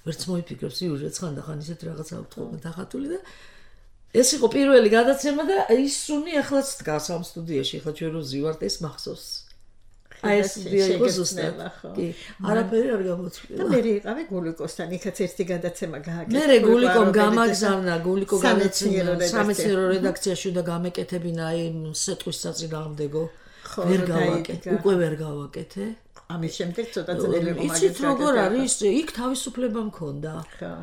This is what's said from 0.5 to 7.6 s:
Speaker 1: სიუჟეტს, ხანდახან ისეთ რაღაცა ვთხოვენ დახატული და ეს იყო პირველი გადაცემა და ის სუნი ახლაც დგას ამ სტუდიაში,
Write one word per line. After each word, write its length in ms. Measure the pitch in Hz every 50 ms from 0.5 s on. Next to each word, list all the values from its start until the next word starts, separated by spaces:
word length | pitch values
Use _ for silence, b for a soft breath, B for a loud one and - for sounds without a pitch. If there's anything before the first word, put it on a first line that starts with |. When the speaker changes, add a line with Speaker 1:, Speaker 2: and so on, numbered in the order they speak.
| 147 127 143 135 131
Speaker 1:
სიუჟეტს, 400 | - 185 175 147 139 147 151 147 -
ხანდახან 380 | 190 160 143 135 - 156 156 147
ისეთ 200 | 151 156 170 -
რაღაცა 340 | 165 165 160 151 156 - -
ვთხოვენ 420 | - - - - - - - - 156
დახატული 480 | - 165 165 180 - - - 262 277 294
და 100 | 349 392 381 B B B B B B B B B B B B B - - - - -
ეს 140 | 226 254 -
იყო 160 | 311 269 240
პირველი 420 | 220 - 277 277 277 269 247 226 214
გადაცემა 540 | 220 226 240 262 277 269 - 294 285 294 311
და 140 | 294 381 392 - -
ის 260 | 226 254 277 277 -
სუნი 360 | - - - 302 294 302 349 330
ახლაც 340 | 285 269 - 277 269 269 - -
დგას 300 | - - 156 151 151 151
ამ 160 | - 175 165 175
სტუდიაში, 540 | - - 170 165 165 156 135